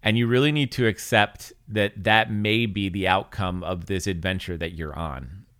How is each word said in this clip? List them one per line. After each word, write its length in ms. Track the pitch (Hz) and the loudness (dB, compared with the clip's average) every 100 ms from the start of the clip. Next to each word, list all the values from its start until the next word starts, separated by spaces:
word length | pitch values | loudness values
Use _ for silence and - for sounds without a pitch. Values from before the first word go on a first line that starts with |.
and 140 | 107 110 | 2 2
you 100 | 117 | 4
really 240 | 123 147 | 4 4
need 220 | 151 139 | 2 0
to 140 | - 117 | 2 0
accept 640 | 98 - 110 104 - - - - | 0 2 4 4 -2 -20 -20 -6
that 340 | 104 101 - | 0 0 0
that 300 | 98 110 110 | 2 4 4
may 320 | 107 104 110 | 0 2 2
be 240 | 117 98 98 | 0 -2 -2
the 180 | 95 92 | 0 2
outcome 560 | 95 104 - 92 90 | 2 0 -4 -4 -2
of 240 | 85 90 82 | -4 -6 -4
this 200 | 95 101 | -4 -2
adventure 500 | 87 90 92 - 87 | -4 -2 -4 -6 -6
that 160 | 82 | -6
you're 260 | 82 78 73 | -6 -8 -6
on. 460 | 82 67 65 95 - _ | -8 -8 -12 -14 -18 _